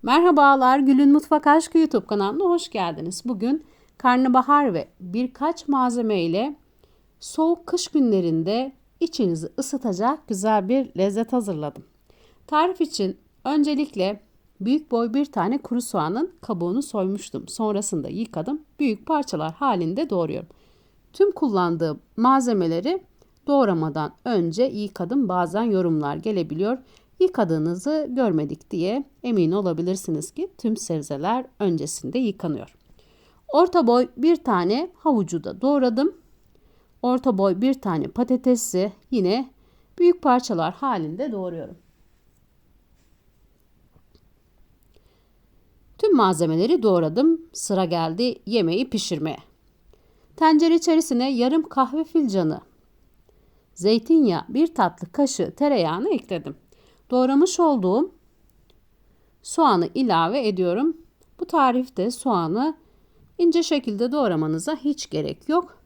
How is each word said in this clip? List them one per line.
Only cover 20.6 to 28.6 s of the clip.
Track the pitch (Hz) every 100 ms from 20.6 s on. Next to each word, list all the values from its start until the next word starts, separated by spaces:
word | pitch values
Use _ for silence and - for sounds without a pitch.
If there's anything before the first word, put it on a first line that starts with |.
| _ _ _ _ _
Tüm | - 403
kullandığım | 381 294 196 175 170 160 151 _ -
malzemeleri | 240 269 247 214 165 165 220 370 _ _ _ _ -
doğramadan | 285 233 170 156 147 147 _
önce | 233 220 170 165
yıkadım. | 254 208 208 - - 269 226
Bazen | 180 175 190
yorumlar | 233 190 180 156 147 151
gelebiliyor. | 220 202 165 156 202 254 - _ _ _
"Yıkadığınızı | 370 370 190 160 156 175 269 311 302
görmedik." | 254 240 160 147 156